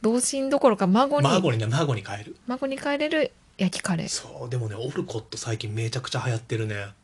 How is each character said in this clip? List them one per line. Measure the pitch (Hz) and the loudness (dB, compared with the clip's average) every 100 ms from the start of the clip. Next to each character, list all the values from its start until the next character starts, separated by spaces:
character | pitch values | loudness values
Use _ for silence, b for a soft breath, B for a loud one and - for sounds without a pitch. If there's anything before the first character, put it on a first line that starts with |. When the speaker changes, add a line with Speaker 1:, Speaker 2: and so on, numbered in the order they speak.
Speaker 1:
童 | 214 240 | 0 2
心 | - 269 269 | 0 -2 0
ど | 277 | 4
こ | 277 | 4
ろ | 202 | 6
か | 185 | 6
孫 | 202 277 294 | 6 4 4
に。 | 240 | 4
Speaker 2:
孫 | 220 175 | 4 4
に | 113 | 2
な、 | 110 | 2
孫 | 135 151 110 | 2 2 0
に | 98 | -4
変 | 101 | -10
え | |
る。 | 101 - - | -12 -12 -8
Speaker 1:
孫 | 254 269 | -4 -4
に | 269 | -2
変 | 294 285 | -2 0
え | |
れ | 302 | 0
る | 320 285 - _ - | 0 0 -4 _ -2
焼 | 185 - | 0 0
き | |
カ | - 165 | -2 -2
レ | - | -2
ー。 | |
Speaker 2:
そ | - - - 120 | -8 -10 -12 -4
う、 | |
で | 123 | -2
も | 110 | -2
ね、 | 104 | -4
オ | 123 | -4
ル | 123 | -4
コ | 95 113 | -6 -8
ッ | |
ト | - - | -10 -10
最 | - 110 | -6 -4
近 | 107 | -4
め | 107 113 | -4 -4
ち | 127 | -4
ゃ | |
く | - | -4
ち | 131 | -4
ゃ | 127 | -2
流 | |
行 | 113 | -4
っ | |
て | - 113 | -4 -4
る | 107 | -4
ね。 | 104 101 - | -6 -8 -14